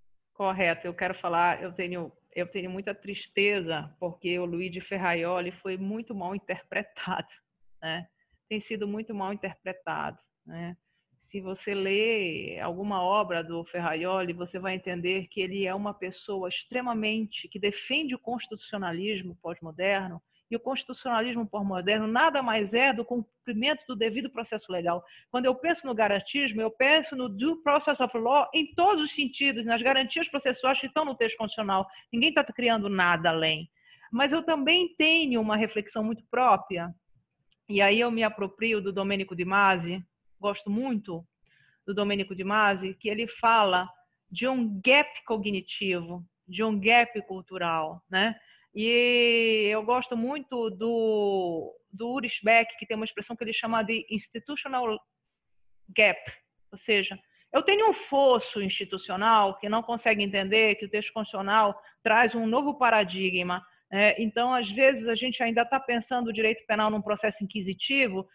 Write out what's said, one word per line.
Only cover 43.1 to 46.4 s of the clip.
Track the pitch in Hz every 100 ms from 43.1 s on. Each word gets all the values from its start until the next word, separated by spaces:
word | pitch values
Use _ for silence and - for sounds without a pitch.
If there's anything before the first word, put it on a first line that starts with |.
| 214 233
fala | - 226 226 202 180 190 - _ _ -
de | 175 254
um | 262 226 196
gap | 247 277 294 -
cognitivo, | - 220 202 190 - - 196 175 170 175 175 _